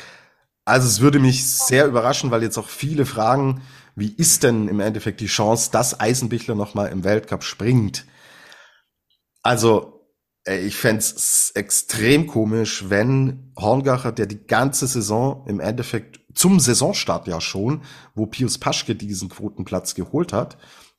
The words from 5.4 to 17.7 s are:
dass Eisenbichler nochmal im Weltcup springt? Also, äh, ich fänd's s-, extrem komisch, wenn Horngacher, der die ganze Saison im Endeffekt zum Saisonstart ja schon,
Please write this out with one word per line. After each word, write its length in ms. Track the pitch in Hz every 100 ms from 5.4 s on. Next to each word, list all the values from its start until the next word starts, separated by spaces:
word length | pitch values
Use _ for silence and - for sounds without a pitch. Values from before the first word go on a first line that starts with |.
| 107 117 -
dass 280 | 110 127 -
Eisenbichler 540 | 110 123 117 117 - 107
nochmal 340 | 101 104 101
im 140 | 95
Weltcup 400 | 92 107 - 95
springt? 640 | - - 107 127 104 - - _ - - - - - _ _ _ _ _ _ _
Also, 640 | - 120 113 104 - - _ _ _ _ -
äh, 140 | 95 98
ich 100 | -
fänd's 360 | 123 110 -
s-, 380 | - - - -
extrem 720 | 104 104 - - 113 110 147 156
komisch, 580 | 113 107 110 107 - 95
wenn 640 | 101 120 135 135 131 - -
Horngacher, 540 | - 131 135 127 127
der 140 | 110 101
die 200 | 104 -
ganze 400 | 113 135 139 131
Saison 580 | 123 101 107 135 135 -
im 140 | 101
Endeffekt 600 | 85 120 120 113 - - _
zum 260 | - 180 190
Saisonstart 680 | 123 110 147 202 - 85 -
ja 120 | 82
schon, 420 | - 95 110